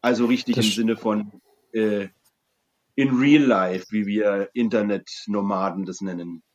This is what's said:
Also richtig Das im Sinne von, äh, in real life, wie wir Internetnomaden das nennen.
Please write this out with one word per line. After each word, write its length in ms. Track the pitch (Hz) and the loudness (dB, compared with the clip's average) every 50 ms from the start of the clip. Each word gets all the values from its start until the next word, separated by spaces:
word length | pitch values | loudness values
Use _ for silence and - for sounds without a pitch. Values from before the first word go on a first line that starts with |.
Also 240 | - 120 123 110 120 | 2 0 2 2 2
richtig 300 | 117 127 123 - - 120 | 2 2 0 0 -2 0
Das 100 | - 113 | 0 2
im 60 | 107 | 0
Sinne 240 | 101 110 113 110 113 | 0 0 0 0 0
von, 360 | - - 110 107 104 104 104 - - _ _ _ _ _ _ | 0 0 -2 0 0 -2 -6 -12 -20 _ _ _ _ _ _
äh, 360 | - 113 110 107 104 101 98 95 _ _ _ _ _ _ _ _ _ _ _ _ _ _ _ _ _ | -2 0 0 0 0 -2 -4 -8 _ _ _ _ _ _ _ _ _ _ _ _ _ _ _ _ _
in 160 | - 135 135 127 123 | 0 0 2 2 4
real 240 | 135 143 147 151 | 6 6 6 6
life, 440 | 143 127 113 95 95 90 92 92 92 - | 6 4 4 2 2 0 -2 -6 -8 -6
wie 160 | 107 107 104 | -4 -4 -2
wir 440 | 101 101 107 107 104 101 98 98 - _ | -2 -2 0 0 0 0 0 -4 -4 _
Internetnomaden 1300 | 120 120 113 120 113 104 104 101 95 - - - - - - 104 104 98 101 104 92 95 95 85 95 98 | -2 -2 0 0 0 0 0 -2 -4 -4 -10 -18 -16 -8 -4 -2 -2 -2 -2 -2 -2 -2 -4 -4 -4 -8
das 160 | 92 90 - | -8 -8 -8
nennen. 420 | 98 95 90 87 87 87 85 82 _ _ | -8 -8 -8 -8 -10 -10 -12 -14 _ _